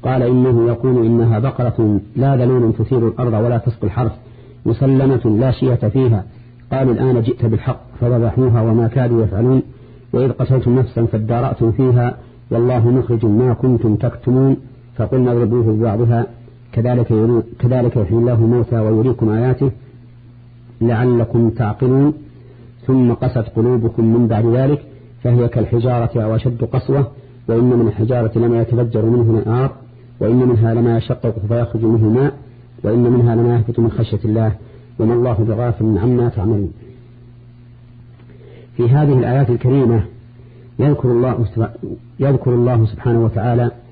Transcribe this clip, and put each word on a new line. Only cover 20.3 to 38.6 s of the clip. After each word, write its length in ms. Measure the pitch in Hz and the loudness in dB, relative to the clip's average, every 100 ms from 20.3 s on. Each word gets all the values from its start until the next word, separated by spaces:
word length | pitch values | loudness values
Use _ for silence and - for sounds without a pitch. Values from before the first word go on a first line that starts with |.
| - - - - - | -20 -20 -20 -20 -4
لعلكم 680 | 117 107 127 120 110 120 117 | -2 0 0 0 0 0 0
تعقلون. 640 | 113 110 104 127 135 143 147 - - - - - - - | 0 -4 -2 0 2 2 -2 -12 -20 -20 -20 -20 -12 -2
ثم 260 | 131 120 | 2 2
قست 320 | 117 131 123 110 - | 0 -2 -2 -4 -2
قلوبكم 580 | 117 123 113 113 113 | 0 2 0 0 2
من 140 | 120 117 | 4 2
بعد 180 | 110 117 | 2 2
ذلك 400 | 120 135 147 - - - - | 2 0 -2 -6 -20 -20 -6
فهي 240 | 123 123 120 | 0 2 2
كالحجارة 760 | 123 107 120 123 120 117 120 | 0 0 0 0 0 -2 -2
أو 120 | 110 110 | -2 -2
أشد 280 | 127 117 | -2 -4
قسوة، 480 | 117 - - 139 135 - - - - | -4 -4 -2 -2 -2 -6 -20 -14 -2
وإن 160 | 117 | 2
من 240 | 123 120 113 | 2 2 0
الحجارة 520 | 104 113 123 110 113 | 0 -2 0 0 0
لما 220 | 117 117 | 0 0
يتفجر 440 | 113 117 120 113 110 | 0 0 0 0 0
منه 320 | 120 113 113 | 2 2 0
الأنهار، 340 | 110 120 139 - - - - - | 0 -2 -2 -6 -20 -20 -20 -6
وإن 160 | 104 123 | 0 2
منها 380 | 127 113 113 | 2 2 2
لما 240 | 117 117 117 | 2 2 0
يشقق 420 | - 120 117 110 104 | -2 -4 -4 -4 -4
فيخرج 360 | 117 120 113 | -2 -2 -2
منه 240 | 113 113 107 | 0 2 2
الماء، 260 | 117 143 - - - - - | 2 0 -4 -18 -20 -20 -8
وإن 200 | 127 120 | -2 0
منها 320 | 120 123 120 117 | 2 2 2 2
لما 200 | 120 120 | 2 0
يهبط 240 | 110 117 | 0 0
من 120 | 113 | 0
خشية 280 | - 127 104 107 | 0 -4 -2 -2
الله 300 | 110 110 - - - - - | 0 -2 -4 -12 -20 -20 -4
وما 140 | 113 | -2
الله 200 | 120 123 | 0 -2
بغافل 640 | 107 110 107 123 113 110 107 | -2 -2 -2 -4 -2 -2 0
عما 320 | 113 123 120 | 0 0 -2
تعملون. 420 | 110 98 107 95 - - - - - - - - - - - - - - - - - - - | -2 -2 -2 -4 -10 -20 -20 -20 -20 -20 -20 -20 -20 -20 -20 -20 -20 -20 -20 -20 -20 -20 -20